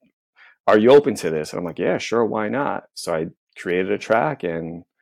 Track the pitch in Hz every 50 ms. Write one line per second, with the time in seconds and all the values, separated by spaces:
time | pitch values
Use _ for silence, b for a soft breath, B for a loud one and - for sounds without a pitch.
0 | _ _ _ _ _ _ b b b b b b _ - 104 107 107 123 139 147
1 | 143 - 104 - - 82 80 76 76 - - 87 87 82 - - 98 175 185 117
2 | - - 113 117 117 104 120 107 107 107 117 135 143 107 95 - - _ _ -
3 | - 87 85 80 82 87 - _ _ _ _ - - 92 87 90 92 98 104 104
4 | - - 110 117 139 156 143 - - 87 82 82 82 82 85 82 - _ _ b